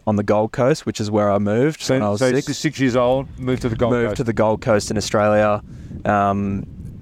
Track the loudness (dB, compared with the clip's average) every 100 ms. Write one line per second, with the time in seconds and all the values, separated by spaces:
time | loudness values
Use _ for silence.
0 | -2 0 2 2 0 0 0 0 -4 -4
1 | -2 0 2 2 2 2 0 -2 -2 0
2 | 0 0 2 0 -2 -4 -4 0 0 2
3 | 2 0 -2 -8 -4 -2 -2 0 0 2
4 | 0 -2 -2 2 2 2 2 2 2 -4
5 | 0 2 4 4 2 0 -4 -16 -14 -6
6 | 0 2 2 0 -2 -4 -6 -12 -14 -10